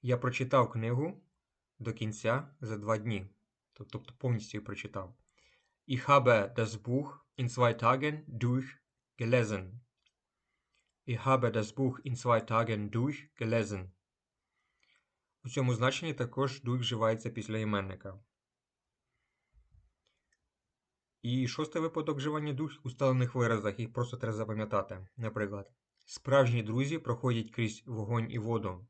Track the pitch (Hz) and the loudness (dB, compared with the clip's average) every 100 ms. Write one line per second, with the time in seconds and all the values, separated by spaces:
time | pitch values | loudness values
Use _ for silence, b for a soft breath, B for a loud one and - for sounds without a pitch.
0 | 123 123 131 123 127 135 120 117 113 123 | 0 0 0 -2 2 4 4 0 -2 0
1 | 156 - _ _ _ _ _ _ 113 110 | -2 -4 _ _ _ _ _ _ -8 -4
2 | 107 107 113 123 139 _ 113 107 104 110 | -6 -2 0 0 -2 _ -8 -6 -2 -2
3 | 110 104 95 _ _ _ _ _ 107 107 | 0 -4 -6 _ _ _ _ _ -12 -12
4 | - - 131 120 107 107 104 98 104 101 | -14 -6 -2 -2 -4 -10 -10 -10 -8 -10
5 | 92 - _ b b b b b - 127 | -12 -16 _ b b b b b -6 -4
6 | - 143 123 113 98 - 110 113 - 127 | 6 6 8 6 4 0 -2 -4 -2 -2
7 | - - _ - 123 127 120 113 117 131 | -2 -12 _ -6 -4 4 4 4 4 4
8 | 147 151 151 123 120 127 131 - _ _ | 2 -4 -10 -2 0 0 -2 -12 _ _
9 | _ _ 113 127 110 104 92 113 _ _ | _ _ 2 4 4 -2 -6 -14 _ _
10 | _ _ _ _ _ _ _ _ _ _ | _ _ _ _ _ _ _ _ _ _
11 | - 117 135 131 120 110 104 - 131 127 | -6 -4 2 4 4 2 -2 0 -2 -2
12 | 139 120 123 117 110 113 117 107 104 113 | -6 -4 4 2 4 0 2 0 0 0
13 | 131 143 - - 113 117 104 101 92 - | 0 -2 -10 -6 0 0 0 -4 -8 -16
14 | _ _ _ _ _ _ _ _ _ _ | _ _ _ _ _ _ _ _ _ _
15 | _ _ _ _ 127 139 127 117 127 131 | _ _ _ _ -8 0 0 2 2 0
16 | 165 135 120 - 135 131 120 127 117 117 | -4 -4 -4 0 -2 -2 -2 0 0 2
17 | 110 113 113 113 104 110 107 104 95 92 | 2 2 -2 -8 -6 -2 0 -2 -2 -8
18 | 98 98 _ _ _ _ _ _ _ _ | -12 -16 _ _ _ _ _ _ _ _
19 | _ _ _ _ _ - _ - _ _ | _ _ _ _ _ -20 _ -20 _ _
20 | _ _ _ _ _ _ _ _ _ _ | _ _ _ _ _ _ _ _ _ _
21 | _ _ 117 123 123 - 156 165 160 165 | _ _ -2 0 0 -2 -4 -2 -2 -2
22 | 151 147 143 151 151 135 151 - 131 120 | -2 -2 -2 -2 -2 -2 -4 -6 -10 0
23 | 139 131 123 127 120 110 104 101 110 - | 2 4 2 2 2 4 0 -2 -4 -2
24 | 120 120 113 107 107 107 107 104 95 92 | -4 -2 -4 -2 -2 -4 0 -2 -2 -8
25 | 95 - 113 110 104 101 98 _ _ _ | -12 -8 -6 -2 -2 -4 -10 _ _ _
26 | _ - - 139 127 120 107 117 139 160 | _ -12 4 6 6 4 2 0 0 -2
27 | - 117 127 117 110 - 113 - - 117 | -2 -2 0 0 -2 -2 -2 -4 -8 -6
28 | 104 117 113 117 107 117 107 90 104 | -2 -2 0 -4 -2 -2 -2 -8 -14